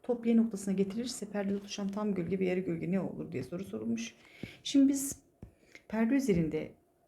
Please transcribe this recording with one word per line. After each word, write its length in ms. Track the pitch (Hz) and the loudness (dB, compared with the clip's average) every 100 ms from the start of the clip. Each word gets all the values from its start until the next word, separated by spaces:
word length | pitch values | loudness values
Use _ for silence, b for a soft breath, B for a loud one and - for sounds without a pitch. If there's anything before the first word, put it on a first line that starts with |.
top 220 | - 240 233 | -4 -2 4
Y 120 | 233 | 4
noktasına 360 | 220 196 - | 4 0 -2
getirilirse 520 | 190 196 214 247 - 202 | 0 0 -2 -6 -6 -6
perdede 320 | 208 196 202 | -4 -2 -2
oluşan 300 | - - 196 | -6 -6 -4
tam 260 | 202 214 | -2 -2
gölge 260 | 180 170 190 | -2 0 0
ve 60 | 180 | 0
yarı 140 | 185 | 0
gölge 320 | 185 165 165 | -2 -2 0
ne 80 | 190 | 0
olur 320 | 165 156 156 | -2 -6 -8
diye 120 | 127 | -6
soru 200 | - 190 | -6 -8
sorulmuş. 520 | 196 214 110 113 117 - B B B B | -8 -6 -4 -4 -6 -14 B B B B
Şimdi 260 | - 277 277 | 2 6 6
biz 300 | 277 - - _ - - _ B B B | 4 -2 -8 _ -20 -20 _ B B B
perde 280 | 220 226 277 | 0 2 4
üzerinde 560 | 214 170 160 156 - - _ _ | 4 4 2 -2 -6 -14 _ _